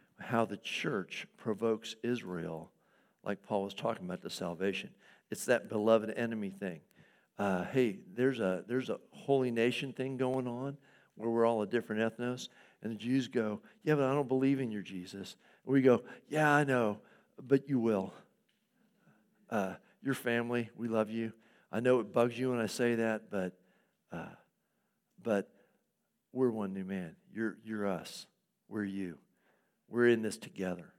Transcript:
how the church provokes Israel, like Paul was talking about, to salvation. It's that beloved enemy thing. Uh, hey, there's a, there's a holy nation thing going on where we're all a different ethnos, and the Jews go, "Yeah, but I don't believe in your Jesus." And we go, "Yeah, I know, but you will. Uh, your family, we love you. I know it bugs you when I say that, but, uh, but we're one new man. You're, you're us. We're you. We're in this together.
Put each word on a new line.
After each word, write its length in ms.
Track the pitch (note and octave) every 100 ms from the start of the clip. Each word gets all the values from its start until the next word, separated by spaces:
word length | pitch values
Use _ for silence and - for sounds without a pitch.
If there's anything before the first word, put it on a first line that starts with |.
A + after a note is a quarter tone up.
| _ -
how 240 | - A#2+
the 140 | G#2+ G2+
church 680 | - - D#3+ G#2+ F2+ - - _
provokes 580 | A#2 G2 A2+ A2 - -
Israel, 680 | A#2+ A#2+ F#2+ F2 E2 D#2+ E2 _ _ _ _ _
like 180 | G2+ G2+
Paul 220 | - G#2
was 100 | G2
talking 320 | G2 A2+ A2 F2+
about, 160 | F2+
to 80 | F2
salvation. 600 | - F2+ E2 G2 F2 - - - - -
It's 140 | - -
that 220 | A#2+ -
beloved 460 | A2 A2 A2+ G#2+ -
enemy 340 | A#2 A2 G2
thing. 300 | G2 F#2+ E2 _ _ - _ _ -
Uh, 260 | G2+ F2+
hey, 340 | F#2 C3 A#2+ F#2+ F2+
there's 260 | G#2+ C3 A#2+
a, 240 | F#2+ F2+ F#2
there's 220 | B2+ C3
a 100 | - -
holy 400 | - - C#3 B2
nation 420 | A#2 A#2+ B2 C3+
thing 240 | C3 C3 B2+
going 300 | B2+ C3 B2
on 320 | A#2+ C#3 C#3+ _ - _
where 140 | - A2+
we're 180 | A#2 A#2
all 160 | A2+
a 40 | G2+
different 340 | A#2 A2+ A2
ethnos, 480 | A2+ A2+ B2 B2+ - - - _
and 100 | G#2+
the 40 | G#2+
Jews 320 | A#2 C3+ A#2+
go, 320 | B2 G#2+ G#2 - _
"Yeah, 140 | D3+ D3
but 80 |
I 100 | C3
don't 140 | C#3+ B2+
believe 320 | C3 C3+ C3+
in 100 | B2
your 120 | G#2
Jesus." 540 | F2+ F#2+ F2 G2 F#2 - _ _
And 80 | -
we 100 | C3+
go, 220 | B2+ A#2+ - - -
"Yeah, 220 | D3+ D3+
I 140 | D3
know, 360 | C#3 B2+ A2 G#2 - - _ -
but 260 | B2+ C#3 C#3
you 100 | C3
will. 340 | A2+ G2+ F#2+ - - _ _ _ _ _ _ _ _ _ _ _ -
Uh, 240 | A2+ F#2+ F#2 _ _
your 120 | C3+
family, 560 | B2+ B2 A#2 A#2+ A#2+ A2+ -
we 120 | A#2
love 220 | A2 G#2+
you. 220 | A2+ A2+ - _ _ -
I 80 | G#2
know 200 | B2+ B2+
it 120 | G#2
bugs 260 | A#2+ A#2+ A2+
you 120 | C3
when 100 | B2
I 60 | A2
say 300 | - A#2+ A#2
that, 340 | A2+ A2 A2
but, 220 | G2+ F#2 - _ _ _ _ -
uh, 220 | E2+ E2+ - _ _ _ _ _ _ _ _
but 280 | A#2 G2+ - _ _ _ _ _ _ _ _
we're 180 | B2 B2
one 220 | A2 G2
new 120 | F#2+
man. 320 | F#2+ F#2+ E2+ - _
You're, 240 | G#2+ A2 -
you're 220 | G#2+ G#2+ G2+
us. 400 | F#2 - - - _ _ _ -
We're 160 | G#2+
you. 340 | G2 G2 F2+ D2+ _ _ _ _ _ _ -
We're 200 | A#2 A#2+
in 140 | A2+
this 140 | A2 -
together. 560 | - - F#2 F2 E2+